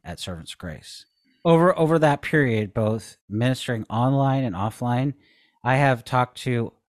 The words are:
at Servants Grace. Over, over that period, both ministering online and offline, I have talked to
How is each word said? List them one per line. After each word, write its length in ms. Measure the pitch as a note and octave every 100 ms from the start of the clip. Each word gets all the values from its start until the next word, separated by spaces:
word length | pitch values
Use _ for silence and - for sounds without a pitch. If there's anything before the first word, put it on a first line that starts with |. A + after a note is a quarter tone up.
at 160 | - F2
Servants 340 | - E2 D#2
Grace. 540 | - F2 D2 - - - _ _ _
Over, 320 | E3+ E3 F3 E3+
over 180 | D#3 D#3+
that 240 | D3+ C#3+
period, 500 | - D#3 C3 A2 G#2
both 460 | A#2 G#2+ A2 - - -
ministering 580 | G#2 B2 B2+ - A#2 -
online 540 | A2 B2+ C#3 C3+ C3+
and 120 | B2+ F2+
offline, 600 | G#2+ - A#2+ B2 C#3 - _ _ _ _
I 140 | A#2+ C3
have 280 | C#3 B2 -
talked 320 | B2+ B2 -
to 280 | B2+ A#2+ A2+ _ _